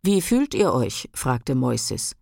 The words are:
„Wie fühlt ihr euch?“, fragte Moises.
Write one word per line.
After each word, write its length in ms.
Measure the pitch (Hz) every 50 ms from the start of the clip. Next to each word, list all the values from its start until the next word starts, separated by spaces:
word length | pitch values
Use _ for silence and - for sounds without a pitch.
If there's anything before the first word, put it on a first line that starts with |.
| -
„Wie 180 | 190 202 190
fühlt 320 | 170 - 240 254 285 294 -
ihr 200 | - 202 170 95
euch?“, 360 | 127 120 95 - - - - _
fragte 400 | - - 131 127 120 - - 135
Moises. 600 | 127 127 123 120 117 - - - - - - - _